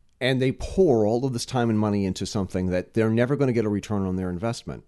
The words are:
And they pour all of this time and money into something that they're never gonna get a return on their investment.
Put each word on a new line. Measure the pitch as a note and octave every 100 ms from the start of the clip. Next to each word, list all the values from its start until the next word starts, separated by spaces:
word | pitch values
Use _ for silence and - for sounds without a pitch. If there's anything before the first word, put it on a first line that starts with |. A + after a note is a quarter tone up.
| _ -
And | B2+ C3
they | C3
pour | - - - F3+ A#2
all | G#2 A#2+ C3+
of |
this | A#2
time | - B2 A#2
and | G#2+
money | G#2+ G2+
into | G2 F#2 G2
something | G#2+ F#2 F#2+ F#2
that | F2+ -
they're | A2+ A2
never | A2+ B2 C#3+
gonna | C3+
get | A#2
a | G#2+
return | G2+ - G#2 F#2+
on | F#2
their | F#2
investment. | F2 A#2 A#2+ - C2+